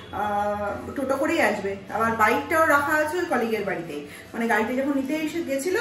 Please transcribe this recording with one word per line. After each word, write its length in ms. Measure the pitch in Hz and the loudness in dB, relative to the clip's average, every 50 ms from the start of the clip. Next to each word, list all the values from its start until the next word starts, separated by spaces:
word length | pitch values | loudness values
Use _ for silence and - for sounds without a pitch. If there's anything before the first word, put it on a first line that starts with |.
| - - - | -14 -10 -6
আহ, 800 | 190 208 208 208 208 208 208 208 208 208 208 202 - - - - | -4 -4 -2 0 0 0 0 -2 -2 -4 -4 -6 -6 -8 -8 -6
টোটো 200 | 285 262 262 269 | -4 0 0 0
করেই 240 | 269 311 320 339 311 | 0 2 2 2 4
আসবে। 360 | 240 208 208 - 190 196 196 - - - | 4 2 2 0 -2 -4 -4 -6 -8 -6
আবার 280 | 185 208 226 226 226 | -2 0 0 0 2
বাইকটাও 500 | 226 214 220 240 - - - 339 320 330 | 4 4 4 4 2 0 2 4 4 6
রাখা 260 | 311 285 285 285 294 311 | 6 6 4 4 2 2
আছে 260 | 302 302 302 339 359 | 2 2 0 0 -2
ওই 60 | 339 | -2
কলিগের 400 | 320 285 240 226 226 220 202 185 | 0 0 0 0 0 0 -2 -2
বাড়িতেই। 420 | 185 180 165 160 156 147 147 143 - - - - - - | -2 -4 -4 -6 -8 -8 -10 -10 -10 -14 -16 -16 -12 -6
মানে 140 | 226 233 | -2 0
গাড়িটা 260 | 226 214 208 233 254 254 | 2 2 2 2 0 0
যখন 200 | 254 269 294 277 | 0 0 0 0
নিতে 200 | 269 254 - 311 | 0 0 0 -2
এসে 260 | 320 311 302 330 339 254 | -2 -2 -2 -4 -4 -2
গেছিলো 380 | 262 269 269 - 370 370 466 | -2 -2 -2 0 0 0 0